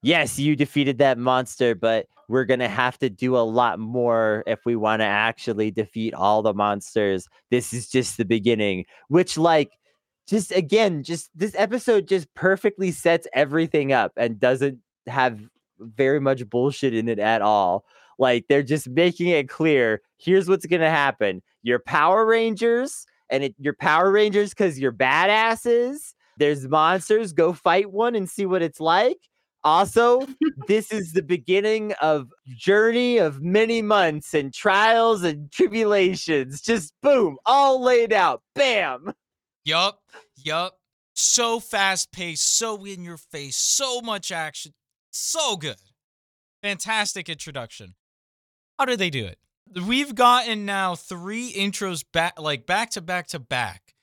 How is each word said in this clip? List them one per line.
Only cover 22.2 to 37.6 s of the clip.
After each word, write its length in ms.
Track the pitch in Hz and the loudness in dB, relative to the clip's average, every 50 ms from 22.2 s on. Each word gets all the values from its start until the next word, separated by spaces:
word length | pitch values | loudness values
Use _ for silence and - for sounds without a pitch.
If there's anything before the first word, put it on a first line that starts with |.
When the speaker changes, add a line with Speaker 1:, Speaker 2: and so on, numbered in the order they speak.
| 226 | 4
Speaker 1:
Rangers, 800 | 220 226 226 226 226 220 190 220 233 233 240 254 294 - - - _ _ _ _ _ | 2 2 2 2 -2 -2 0 0 0 0 0 -2 -4 -8 -14 -18 _ _ _ _ _
and 140 | - 135 139 | -4 -4 -4
it, 100 | 139 107 _ | -4 -8 _
you're 140 | 135 147 143 | -6 -6 -6
Power 380 | _ - 175 151 160 180 196 | _ 0 2 2 4 4 4
Rangers 420 | 196 208 214 214 196 208 208 196 - | 4 4 2 2 2 0 -2 -2 -2
'cause 260 | - 208 185 151 131 | -2 -2 -2 0 0
you're 120 | 135 131 117 | -2 -4 0
badasses, 1200 | 95 131 127 139 156 175 196 208 220 220 226 226 226 - 240 233 233 240 247 277 302 - - - _ _ _ _ - | 0 0 2 2 2 4 2 2 2 2 0 -2 -2 0 0 2 2 2 -2 -4 -10 -14 -18 -20 _ _ _ _ 0
there's 300 | 147 147 151 139 131 131 | 0 0 0 -2 -4 -2
monsters. 680 | 143 156 156 165 185 190 170 - 214 220 226 196 160 | 0 2 2 2 2 0 0 0 0 0 0 -2 0
Go 200 | 143 165 170 180 | 2 2 2 2
fight 380 | - _ 180 170 185 202 208 | 0 _ 2 2 2 0 -2
one 240 | 190 202 226 240 240 | -2 -2 -2 0 0
and 140 | 220 190 175 | -2 -4 -6
see 160 | - - 202 | -6 -6 -4
what 160 | 190 185 185 | -2 0 0
it's 180 | 170 160 - - | -2 -2 -4 -2
like. 380 | 160 160 165 185 214 254 370 - _ _ _ _ _ _ _ _ _ | 0 2 4 4 4 2 0 -2 _ _ _ _ _ _ _ _ _
Also, 600 | 151 156 170 196 202 - 226 233 240 240 254 269 277 269 _ 302 | 2 4 4 2 2 2 2 4 4 4 2 0 -4 -6 _ -4
Speaker 2:
<laughs> 220 | 320 - 135 139 - | -4 -2 -6 -2 0
Speaker 1:
this 260 | 202 220 214 - 220 | 0 0 0 -2 -6
is 200 | 214 196 160 160 | -6 -6 -2 -4
the 100 | 180 185 | -4 -2
beginning 680 | 139 180 170 120 - 180 196 202 214 220 220 214 214 202 - | -2 -4 -4 -2 0 0 0 2 0 -2 -2 -2 -6 -6 -2
of 300 | 147 156 156 151 131 117 _ _ _ | 0 0 2 0 -2 -8 _ _ _
journey 720 | 131 127 117 - - 196 208 214 226 233 240 247 247 240 233 | -20 -20 -6 0 2 4 4 4 4 2 2 2 2 2 2
of 240 | 185 156 143 135 | 2 2 -2 -4
many 400 | 143 170 185 208 220 226 233 226 | -6 0 2 2 2 2 0 -2
months 520 | 214 208 214 208 185 160 151 151 - - - | 0 2 2 4 4 2 0 -4 -8 -2 -2
and 200 | 156 139 135 - | -2 -2 -2 -10
trials 720 | - - 208 190 196 214 220 226 233 226 226 226 202 175 | -2 0 2 2 4 4 4 4 4 4 2 2 2 0
and 280 | 170 151 147 147 143 | -4 -4 -4 -10 -16
tribulations. 1120 | _ - - - 196 226 226 208 208 202 190 185 190 - - - 160 143 131 127 135 147 | _ 0 0 0 2 0 0 2 2 4 2 2 0 -2 -4 -2 -2 -2 -2 -4 -10 -12
Just 320 | - - 233 220 165 - _ _ | -2 -2 -2 -2 -2 -8 _ _
boom, 360 | - 277 285 262 220 170 139 131 _ | 2 2 4 4 2 0 -2 -4 _
all 360 | 214 247 277 | 2 4 4